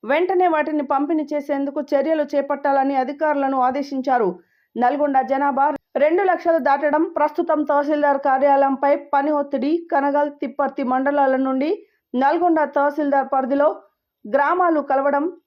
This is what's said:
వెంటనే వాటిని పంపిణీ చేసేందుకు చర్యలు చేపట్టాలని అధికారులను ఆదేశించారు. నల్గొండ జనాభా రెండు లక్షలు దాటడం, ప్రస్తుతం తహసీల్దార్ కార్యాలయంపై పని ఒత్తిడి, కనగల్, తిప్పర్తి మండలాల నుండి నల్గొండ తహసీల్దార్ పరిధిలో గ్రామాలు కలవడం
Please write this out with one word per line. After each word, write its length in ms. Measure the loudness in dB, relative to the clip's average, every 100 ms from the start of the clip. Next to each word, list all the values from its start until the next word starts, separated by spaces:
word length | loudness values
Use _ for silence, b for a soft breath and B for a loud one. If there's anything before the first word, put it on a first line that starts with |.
వెంటనే 440 | -2 -2 0 2 2
వాటిని 380 | 2 -2 -2 -2
పంపిణీ 400 | -2 0 -2 -2
చేసేందుకు 540 | -6 -4 -4 -4 -6
చర్యలు 440 | -2 0 0 0 0
చేపట్టాలని 680 | -2 -2 -4 0 0 0 0
అధికారులను 640 | -4 -2 -2 0 0 0
ఆదేశించారు. 680 | 0 -2 -6 -6 -2 0 0 -4 b b b -2
నల్గొండ 420 | 0 0 0 0 0
జనాభా 360 | 0 0 0 0 -2 _ 0
రెండు 260 | 2 2
లక్షలు 360 | 2 0 2 0 2
దాటడం, 340 | 0 2 0 0 0
ప్రస్తుతం 420 | -2 0 -2 0
తహసీల్దార్ 580 | 2 0 2 2 2 2 2
కార్యాలయంపై 640 | 2 4 4 2 2 2 0 0
పని 200 | -2 0
ఒత్తిడి, 420 | -2 -2 -2 -2 -2 0
కనగల్, 440 | -2 0 0 -2 -4
తిప్పర్తి 440 | -10 -4 -4 -2 -2
మండలాల 500 | 0 0 2 2 2 0
నుండి 240 | -2 -2 -4 b b b
నల్గొండ 460 | -2 0 2 2 2 0 0
తహసీల్దార్ 540 | 0 0 0 0 0
పరిధిలో 380 | -2 -2 2 0 0 -12 _ _ _ -4
గ్రామాలు 560 | -2 0 0 2 0
కలవడం 440 | 0 -2 0 0 -4 -8